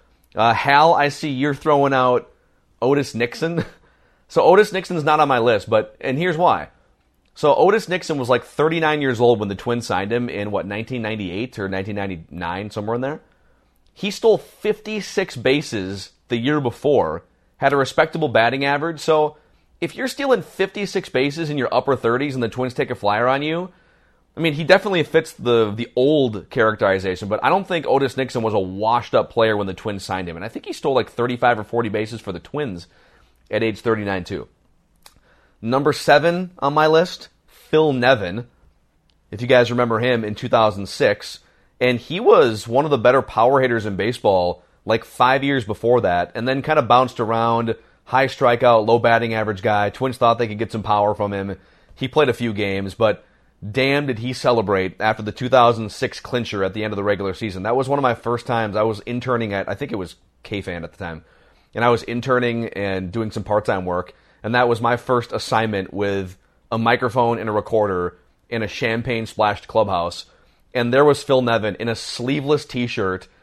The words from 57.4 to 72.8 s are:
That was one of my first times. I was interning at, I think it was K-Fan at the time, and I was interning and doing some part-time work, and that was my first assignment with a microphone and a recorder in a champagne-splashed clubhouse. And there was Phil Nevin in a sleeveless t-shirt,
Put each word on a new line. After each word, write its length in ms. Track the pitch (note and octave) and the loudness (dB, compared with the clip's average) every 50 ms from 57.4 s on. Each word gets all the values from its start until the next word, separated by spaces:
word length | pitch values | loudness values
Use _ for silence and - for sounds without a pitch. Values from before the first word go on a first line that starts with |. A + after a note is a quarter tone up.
| A#2 G#2+ F#2 F#2 F#2 | -6 -8 -6 -6 -4
That 120 | G#2+ A#2+ | -2 0
was 140 | C3+ C3 B2 | 0 0 0
one 100 | C#3+ C#3+ | 0 0
of 40 | C#3 | 0
my 120 | B2+ A#2 | 0 0
first 320 | - - B2 A#2+ A#2 - - | -2 -4 -4 -4 -4 -2 -2
times. 280 | B2 A2+ A2+ G#2 F#2+ | -2 -2 -2 -2 0
I 80 | G#2+ G#2+ | 0 0
was 180 | A2+ A2 G2+ | 0 -2 -4
interning 520 | G2+ - A#2+ B2 A#2+ C3 B2+ A#2 A#2 G#2+ G2+ | -6 -8 -6 -6 -4 -2 -2 -2 -2 -2 -4
at, 160 | G2 F#2+ - | -4 -4 -4
I 60 | G2+ | -6
think 160 | - C#3+ - | -8 -6 -6
it 60 | - G#2 | -6 -6
was 180 | F#2 E2+ - _ _ _ _ _ - | -8 -8 -12 _ _ _ _ _ -14
K-Fan 400 | - A2 G2+ F#2 - F2 E2+ D#2+ | -10 -8 -8 -8 -8 -8 -8 -10
at 100 | D#2+ - | -12 -12
the 40 | - | -12
time, 260 | F#2+ E2+ E2 D2+ - _ _ _ _ _ _ _ _ _ - | -12 -12 -12 -12 -16 _ _ _ _ _ _ _ _ _ -4
and 100 | - A#2 | 0 2
I 60 | A#2+ | 2
was 140 | A#2+ A2 - | 2 2 0
interning 640 | - A#2 A#2+ A#2+ C3 B2+ B2 B2 A#2+ A#2 A#2 A#2 - | -4 -6 -4 -2 0 0 2 2 0 -2 -2 -4 -6
and 440 | - - G2+ G2 F#2+ F#2+ F#2 F2+ | -6 -6 -4 -4 -4 -4 -6 -6
doing 200 | F2+ A2+ A2+ G#2+ | -4 -4 -6 -4
some 120 | - A#2 G2 | -6 -8 -4
part-time 420 | F#2+ G#2 G#2+ G#2 - A2 F#2+ F2+ | 0 0 0 2 0 -2 -2 -2
work, 280 | F2+ F2 F2+ F2+ - - _ _ _ _ _ - | -2 -4 -4 -4 -6 -12 _ _ _ _ _ -6
and 100 | A2 A#2 | -2 0
that 140 | B2 B2 A#2+ | 2 2 2
was 140 | A#2+ A2 | 2 0
my 160 | A#2+ A#2 A#2+ A#2+ | 0 0 0 0
first 340 | - - C3 A#2+ A2+ - | 0 0 -2 -2 -2 -2
assignment 600 | - A2 - - - A2+ A2+ A2 G#2+ G2 F#2+ - - | -6 -8 -4 -2 0 0 0 0 -2 -4 -4 -6 -6
with 440 | F#2+ G2+ G2+ G2 G2 F#2+ F2+ F#2 - _ _ _ _ _ - | -4 -4 -2 -2 -4 -4 -6 -10 -18 _ _ _ _ _ -6
a 80 | A2+ A2+ | -4 -2
microphone 640 | A2+ A#2 A#2+ A#2+ B2+ A#2+ G2+ C3 A#2+ A#2 A#2 A2+ | 0 2 2 2 0 0 0 0 0 0 0 -2
and 80 | G2 A2+ | -4 -4
a 60 | G#2+ | -2
recorder 640 | G#2+ G2 - - A2 G#2+ G2+ F#2+ F2+ F2+ F2 - _ _ _ _ _ _ - | -2 -2 0 0 0 0 0 0 -2 -4 -4 -6 _ _ _ _ _ _ -8
in 120 | A#2+ A2+ | -8 -6
a 60 | A2 G2+ | -6 -6
champagne-splashed 1000 | - - C3 A#2 A2+ A#2 A#2 C3+ B2 A2+ A2+ A2 - - G#2+ G#2 G2+ - - - | -6 -6 -4 -4 -2 -4 -4 -4 -4 -4 -6 -6 -4 0 0 0 0 -2 -6 -2
clubhouse. 580 | - A2+ G#2+ G2+ F#2 F2 E2+ F2 - - - _ _ _ _ _ _ _ _ _ - | 0 0 2 2 0 -2 -2 -4 -6 -10 -14 _ _ _ _ _ _ _ _ _ -4
And 200 | B2 A#2+ A#2+ B2 | -2 0 2 4
there 120 | C3+ C#3+ | 4 6
was 180 | D3 C#3 - - | 6 4 2 2
Phil 180 | - C#3 C3 | 0 2 2
Nevin 340 | B2+ A#2+ A#2 A2+ G#2 G#2+ F#2 | 2 2 0 0 0 -2 -4
in 120 | - A2 A#2 | -4 -4 -6
a 80 | A2+ | -6
sleeveless 680 | - - - - - A#2+ B2+ C#3 D3 C3+ C#3 D3+ C#3+ - | -6 -8 -10 -10 -6 -4 -2 -2 -2 0 0 0 0 0
t-shirt, 640 | - - B2+ | -4 -6 -4